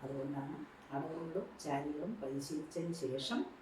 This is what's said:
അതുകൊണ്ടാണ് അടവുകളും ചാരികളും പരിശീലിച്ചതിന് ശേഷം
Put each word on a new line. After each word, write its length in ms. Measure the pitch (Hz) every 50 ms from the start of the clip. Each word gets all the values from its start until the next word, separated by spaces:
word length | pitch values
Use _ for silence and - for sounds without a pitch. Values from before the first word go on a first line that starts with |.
| 131
അതുകൊണ്ടാണ് 540 | 135 139 139 135 143 143 143 139 139 147 151 - - - - - -
അടവുകളും 540 | 131 143 156 160 160 165 165 165 160 190 - - - -
ചാരികളും 520 | - 151 139 139 143 147 151 151 170 196 226 -
പരിശീലിച്ചതിന് 720 | - 135 135 139 139 - 160 151 156 - - 175 165 170 170
ശേഷം 520 | - - 127 127 139 - - 226 - 370 - - -